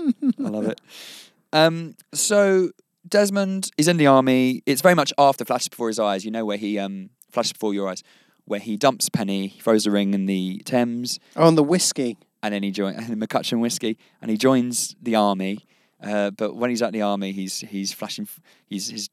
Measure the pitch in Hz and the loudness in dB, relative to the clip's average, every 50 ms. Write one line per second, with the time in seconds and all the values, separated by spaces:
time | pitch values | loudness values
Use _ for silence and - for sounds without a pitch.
0 | 339 285 - - 294 262 - - 269 208 - 107 208 214 - - _ _ - - | -2 -2 -2 0 0 -2 -2 -2 -4 -6 -4 -4 -4 -4 -6 -8 _ _ -20 -20
1 | - - - - - - _ _ _ _ - 156 160 165 165 165 165 156 - - | -20 -20 -20 -20 -20 -20 _ _ _ _ 2 4 4 4 4 0 -6 -10 -14 -18
2 | _ _ - 147 - - 208 202 202 196 190 190 185 - - _ _ _ _ _ | _ _ -6 -4 -2 2 4 4 4 6 4 4 2 0 -4 _ _ _ _ _
3 | _ 175 - 208 208 196 196 202 196 190 190 190 190 - - - 151 170 175 165 | _ 0 2 2 2 4 2 0 -2 0 -2 -4 -6 -6 -2 0 2 2 4 6
4 | 147 139 135 131 131 131 127 127 127 127 127 - - 147 139 127 - 185 180 160 | 6 8 8 6 6 4 4 4 2 2 0 -2 -2 -2 -2 4 4 4 6 6
5 | 139 - - - 143 139 135 - 120 - 123 123 - - - - 120 113 107 113 | 2 0 2 4 4 4 4 2 -2 -2 -2 -2 -2 -6 -6 -4 -4 -2 0 0
6 | 107 104 98 95 95 110 107 113 113 104 101 104 107 101 104 101 98 98 98 95 | 0 0 0 -2 -4 -6 -6 -4 -4 -4 -4 -4 -4 -4 -2 -2 -4 -6 -8 -10
7 | 95 101 _ _ - _ - 120 113 - - - 110 107 101 101 98 95 92 - | -12 -16 _ _ -20 _ -4 -4 -2 -2 -4 -4 -4 -4 -4 -4 -4 -6 -8 -10
8 | - _ _ _ _ _ _ _ _ - 107 101 98 117 107 98 - 135 127 104 | -14 _ _ _ _ _ _ _ _ -8 -8 -8 -6 -8 -4 2 2 2 2 2
9 | - - - - 107 98 98 98 98 98 - - - 117 113 110 107 107 101 104 | -4 -4 -2 -2 -2 -2 -2 -4 -4 -6 -10 -4 0 2 2 4 4 2 2 2
10 | 101 98 101 98 95 98 98 92 92 92 92 - - - 131 123 120 120 117 120 | 2 2 0 0 0 0 0 0 -2 -4 -6 -8 -6 -2 0 0 2 0 -2 -6
11 | 123 120 - - - _ _ - 160 165 165 156 143 143 175 180 - - - - | -6 -8 -8 -10 -12 _ _ 4 6 6 6 6 4 4 2 0 0 -2 -2 -2
12 | 131 120 104 - _ _ _ _ - 107 104 101 98 98 95 104 98 95 - - | -4 -4 -6 -8 _ _ _ _ -4 -4 -2 -2 -2 -4 -2 -2 -2 -4 -4 -6
13 | 117 120 113 107 110 - - 117 104 - 127 117 117 117 - - 120 110 113 - | -8 -8 -6 -6 -6 -4 -4 -4 -2 -2 -2 -2 -2 -2 -2 -4 -4 -6 -6 -6
14 | _ _ _ _ - 113 107 104 123 131 135 127 123 123 120 - - - - _ | _ _ _ _ -6 -4 -2 2 4 4 4 4 2 0 -2 -4 -6 -6 -10 _
15 | - 120 110 110 104 101 98 95 95 95 101 107 - _ _ _ _ _ _ _ | -6 0 2 2 4 2 2 0 -4 -6 -8 -10 -12 _ _ _ _ _ _ _
16 | - 104 104 104 101 101 98 - 110 104 69 113 120 123 120 110 120 107 104 110 | -10 -4 -2 -2 -2 -2 -2 -4 -6 -6 -2 -4 -2 -2 -2 -2 -2 -2 -2 -2
17 | 104 101 101 98 98 95 95 98 95 95 - - - - 104 98 98 95 - - | -2 -2 -2 -2 -4 -6 -6 -6 -8 -8 -8 -10 -12 -10 -8 -8 -8 -8 -8 -10
18 | 107 104 - - 104 - - - _ _ _ _ _ _ 104 95 98 110 113 110 | -12 -12 -10 -10 -12 -12 -14 -20 _ _ _ _ _ _ -10 -8 -8 -8 -10 -12
19 | 98 - | -12 -14